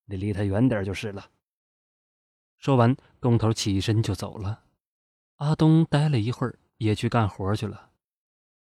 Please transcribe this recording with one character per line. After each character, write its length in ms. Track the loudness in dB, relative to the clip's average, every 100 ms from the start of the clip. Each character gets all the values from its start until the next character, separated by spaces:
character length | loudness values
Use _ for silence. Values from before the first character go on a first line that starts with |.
你 120 | -12 -6
离 160 | -4
他 100 | -2
远 240 | -2 2 2
点 120 | 0
儿 40 |
就 80 | -4
是 200 | -8 -10
了。” 180 | -12 -18 _ _ _ _ _ _ _ _ _ _ _ _ _
说 180 | 2 4
完， 180 | 4 2 _ _
工 180 | 0 2
头 140 | 2
起 280 | -2 -2 -2
身 220 | 0 0
就 120 | -2
走 220 | -4 -8 -10
了。 280 | -10 -10 _ _ _ _ _ _ _ -6
阿 180 | -2
东 300 | 2 6 6 4
待 220 | 2 2
了 120 | 0
一 100 | -2
会 160 | -4 -6
儿， 120 | -8 _ -4
也 180 | -2
去 140 | 0 0
干 200 | 0 0
活 280 | -2 -4 -4
去 100 | -6
了。 240 | -10 -20 _ _ _ _ _ _ _ _